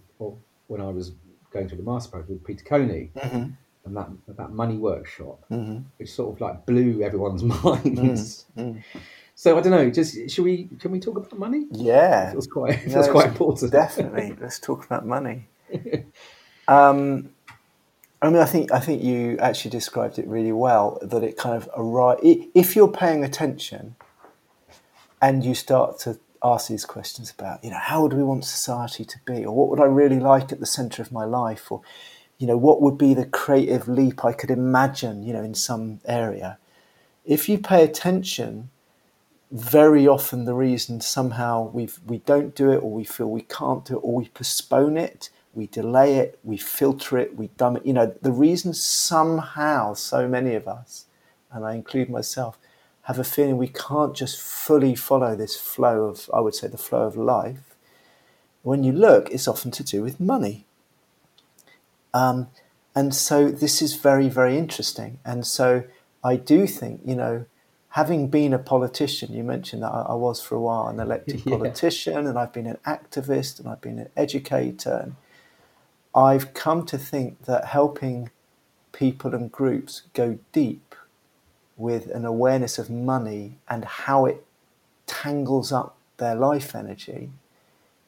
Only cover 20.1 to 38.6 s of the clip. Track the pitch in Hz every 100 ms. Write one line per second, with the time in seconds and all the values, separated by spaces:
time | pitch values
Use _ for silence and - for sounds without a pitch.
20.1 | - - 113 113 110 127 113 101 - 95
21.1 | 117 110 - 123 117 - - 113 123 127
22.1 | - 160 170 - 185 180 214 196 - 175
23.1 | 151 135 - 147 - - 101 110 - _
24.1 | _ - _ _ _ _ _ _ _ _
25.1 | - 139 135 123 123 - 131 120 - 120
26.1 | 107 _ - 123 117 - 107 - 110 -
27.1 | - 107 - 95 - 113 - - 160 151
28.1 | 135 135 131 - - - 123 120 - 110
29.1 | - - 120 104 120 - 139 139 135 143
30.1 | 131 135 135 135 - 113 - 120 - 110
31.1 | 113 110 123 113 107 - 110 - - -
32.1 | - _ - 120 117 143 147 139 139 139
33.1 | 131 123 - - 135 - 123 123 123 131
34.1 | - 120 120 131 123 127 127 139 135 117
35.1 | 104 113 113 110 110 - 113 110 107 -
36.1 | 120 113 98 92 - _ _ _ _ _
37.1 | _ - 147 - 208 - 180 156 - 180
38.1 | 185 185 - 117 110